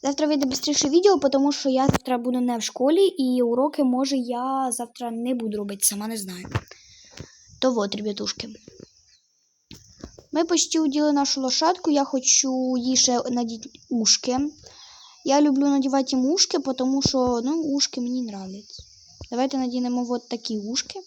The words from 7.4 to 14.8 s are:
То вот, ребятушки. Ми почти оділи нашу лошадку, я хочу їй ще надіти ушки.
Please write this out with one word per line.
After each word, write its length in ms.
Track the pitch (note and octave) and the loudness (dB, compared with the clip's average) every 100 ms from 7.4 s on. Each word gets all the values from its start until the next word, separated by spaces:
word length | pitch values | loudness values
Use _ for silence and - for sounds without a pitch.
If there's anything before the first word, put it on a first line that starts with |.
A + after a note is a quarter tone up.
| - - | -20 -2
То 120 | B3+ | 0
вот, 220 | A#3+ G3+ | 0 -2
ребятушки. 540 | G#3 G#3 G3+ G3+ - A3+ G#3+ - - - _ _ _ _ _ _ _ _ - _ - - - _ | -4 -6 -6 -8 -8 -12 -16 -20 -20 -20 _ _ _ _ _ _ _ _ -20 _ -20 -18 -18 _
Ми 120 | D4 | -2
почти 360 | E4 E4+ - D#4+ | 0 0 0 0
оділи 320 | D#4 C#4+ D4+ | 0 2 2
нашу 280 | C#4+ C#4 - | 2 0 -2
лошадку, 500 | C4 B3+ D#4 F4+ - | -2 0 0 0 2
я 140 | C#4+ | 0
хочу 720 | C#4 C4+ B3+ - C4+ B3+ B3+ B3+ | 2 -2 2 2 2 0 0 0
їй 200 | A#3+ B3+ | 0 2
ще 260 | - B3 - | 2 2 0
надіти 400 | A#3+ A#3 A3+ - - - | -2 -2 -6 -14 -20 -6
ушки. 480 | A#3+ G#3+ - - B3+ D4 - - - | -2 2 2 0 -2 -2 -6 -20 -20